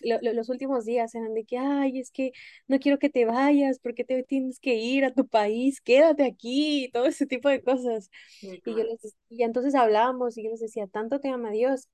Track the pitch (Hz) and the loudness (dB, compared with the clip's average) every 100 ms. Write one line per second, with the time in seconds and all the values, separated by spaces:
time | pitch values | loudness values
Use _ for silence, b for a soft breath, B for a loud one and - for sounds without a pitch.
0 | 233 226 240 226 233 254 269 262 214 240 | -4 -2 -2 -4 -4 -6 -4 -4 -2 -4
1 | 226 233 220 220 220 247 277 285 277 262 | -4 -6 -8 -8 -6 -6 -2 -2 -2 -4
2 | 247 - 262 B B B - 269 285 285 | -10 -6 -6 B B B -4 0 2 2
3 | 294 262 226 240 277 285 277 262 240 233 | 2 2 0 2 4 4 2 -2 -6 -8
4 | 247 254 254 269 262 254 269 226 226 269 | -4 -4 -2 -4 -4 -6 -2 -2 0 0
5 | 269 262 233 226 208 226 262 269 - 254 | 0 0 0 2 2 0 -2 -2 2 6
6 | 320 294 269 196 226 262 302 294 254 240 | 6 4 0 -2 -6 -2 0 -2 -2 0
7 | 269 - 269 247 277 269 247 262 247 226 | 0 0 -4 -2 0 0 0 -2 -2 -6
8 | 202 B B B 196 180 233 220 226 226 | -8 B B B -18 -12 -8 -4 -4 -6
9 | 214 - _ 233 233 240 269 269 226 208 | -12 -20 _ 2 4 2 2 4 6 6
10 | 240 254 247 226 220 226 226 226 202 214 | 4 2 -4 -4 -8 -6 -8 -8 -8 -6
11 | 226 277 277 254 226 214 254 262 - | -4 -4 -4 -4 -4 -2 0 -2 -6